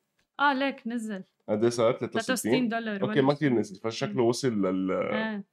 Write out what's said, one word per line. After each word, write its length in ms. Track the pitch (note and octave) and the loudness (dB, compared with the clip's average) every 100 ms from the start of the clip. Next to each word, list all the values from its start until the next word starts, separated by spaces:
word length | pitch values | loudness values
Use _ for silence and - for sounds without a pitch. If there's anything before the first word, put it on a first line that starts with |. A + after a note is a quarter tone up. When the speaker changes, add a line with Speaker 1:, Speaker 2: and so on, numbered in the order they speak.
| _ _ _ - | _ _ _ 0
Speaker 1:
آه، 140 | C#4+ | 2
ليك 340 | C4 C#4 C4+ A3+ | 2 -2 -4 -8
نزل. 360 | A#3+ A3 F#3+ - _ - | -6 -6 -10 -12 _ -4
Speaker 2:
قد 140 | G#2+ | 2
إيه 60 | A#2+ | 2
صار؟ 220 | A#2+ F#3 | 4 2
ثلاثة 140 | F3 A#2 | 2 -2
وستين؟ 160 | - | -2
Speaker 1:
ثلاثة 120 | B3 | -2
وستين 360 | B3+ - B3+ A#3+ | -2 2 2 2
دولار 320 | A3+ A3 G3+ | -2 -4 -4
Speaker 2:
أوكي، 40 | - | 0
Speaker 1:
ولا 160 | D3 | 2
Speaker 2:
ما 60 | C3+ | 2
Speaker 1:
شيء. 100 | D3 | 2
Speaker 2:
كتير 160 | D3+ | 2
نزل، 260 | A2+ G2+ F#2 | 2 0 -6
فشكله 420 | A2+ - A#2 B2+ | -6 -4 -4 2
Speaker 1:
إيه. 60 | A#2 | 2
Speaker 2:
وصل 380 | B2 C3 G#2 F#2 | 2 0 0 0
لل 260 | F#2+ F#2 | 0 0
Speaker 1:
آه. 520 | F#2 - G#3+ A3 G3+ - | -2 -2 -2 -4 -6 -12